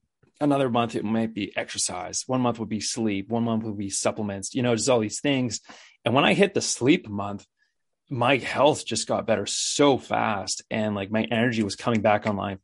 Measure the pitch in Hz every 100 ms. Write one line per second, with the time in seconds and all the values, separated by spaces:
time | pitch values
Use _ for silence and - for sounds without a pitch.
0 | _ _ _ - 147 139 131 117 117 117
1 | 104 113 113 110 98 - - 104 - 92
2 | 90 95 - 127 120 113 104 107 - -
3 | 113 98 98 117 117 113 110 101 98 -
4 | 107 104 104 98 - 135 123 113 117 120
5 | 107 - 143 135 123 107 - - - _
6 | 117 123 180 165 196 127 - - 120 180
7 | 110 101 101 104 - _ _ _ _ _
8 | - 120 123 139 - - 143 135 - 110
9 | - 104 - 101 101 - - - 143 120
10 | - 110 110 101 95 - - 113 107 101
11 | 98 107 - 113 123 113 101 - - 117
12 | 107 104 110 98 101 98